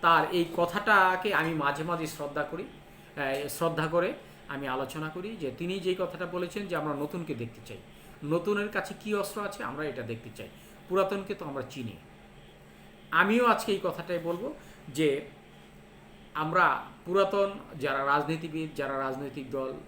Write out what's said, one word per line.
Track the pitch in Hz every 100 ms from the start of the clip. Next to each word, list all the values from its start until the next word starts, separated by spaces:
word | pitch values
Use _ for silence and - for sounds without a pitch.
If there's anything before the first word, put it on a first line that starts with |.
তার | 170 165 156 175
এই | 170 -
কথাটাকে | 170 202 220 208 185 185 208
আমি | 170 160
মাঝে | 160 139 147
মাঝে | 160 165 156
শ্রদ্ধা | - 147 151
করি, | 143 160 131
আহ, | - - - - - 135 135 143
শ্রদ্ধা | - 165 156 156
করে | 170 180 302 - - -
আমি | 139 139
আলোচনা | 131 131 156 156
করি | 175 196 220
যে | 143 113
তিনি | 170 190
যেই | 185 185
কথাটা | 180 165 175
বলেছেন | 180 175 208 196
যে | 170
আমরা | 147
নতুনকে | 139 151 180 160
দেখতে | 127 117 - -
চাই, | 110 - - - -
নতুনের | 147 165 170 208 208
কাছে | 208 190 202
কী | 214
অস্ত্র | 208 196 214
আছে, | 202 -
আমরা | 220 139
এটা | 151 131
দেখতে | 110 117 117 -
চাই, | 95 - - - -
পুরাতনকে | 185 190 202 190
তো | 196
আমরা | 160 139 120
চিনি। | 143 113 87 - - - - - - - - - - -
আমিও | 160 185 233 240
আজকে | 226 -
এই | 196
কথাটাই | 180 - 165 175
বলবো | 165 175 247 302 - - -
যে | 135 151 139 - - - - - - - - - - -
আমরা | - 160 175 165 135 - -
পুরাতন | - 190 196 202 196 202 - 156
যারা | 139 135 139
রাজনীতিবিদ, | 147 147 160 165 156 156
যারা | - 135 135
রাজনৈতিক | 135 131 143 135 131
দল | 135 131 147